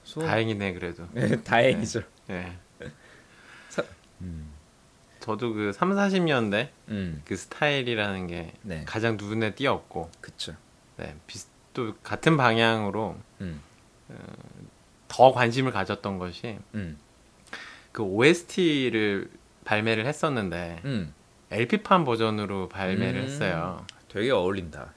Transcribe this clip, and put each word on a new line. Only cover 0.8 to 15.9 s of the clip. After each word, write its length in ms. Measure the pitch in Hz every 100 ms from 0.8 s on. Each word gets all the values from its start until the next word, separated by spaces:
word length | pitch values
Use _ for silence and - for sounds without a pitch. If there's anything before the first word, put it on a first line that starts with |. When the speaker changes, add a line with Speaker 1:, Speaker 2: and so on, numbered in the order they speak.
| 87 85 85
Speaker 1:
<laughs> 40 |
네, 300 | 120 127 110
다행이죠. 580 | - 117 127 120 107 117 - - -
Speaker 2:
네. 300 | 92 90 92 - -
네. 80 | 95 - - - - - - - -
Speaker 1:
사-, 140 | - - - - -
음. 300 | 90 82 76 73 - _ - - - -
Speaker 2:
저도 340 | - 107 120
그 200 | 107 104
삼사십 500 | 98 180 202 202 190
년대 480 | 170 135 107 101 139 - -
Speaker 1:
음. 340 | 104 92 76 73
Speaker 2:
그 100 | 95
스타일이라는 920 | - - 147 143 123 113 104 95 90
게 260 | 87 80 -
Speaker 1:
네. 200 | 104 82 76
Speaker 2:
가장 300 | 110 113 107
눈에 360 | 101 110 110 -
띄었고. 540 | 139 98 - 85 82 -
Speaker 1:
그쵸. 340 | - - - 78 - - - -
Speaker 2:
네, 200 | 78 76 -
비슷-, 240 | 98 - - -
또 200 | - 113 104
같은 360 | - 104 160 160
방향으로 800 | 123 113 113 110 104 101 104 87 - -
Speaker 1:
음. 200 | 95 76 71 - - - -
Speaker 2:
어, 60 | - - - - - - - - - -
더 260 | - 127
관심을 380 | 123 120 123 131
가졌던 460 | 104 92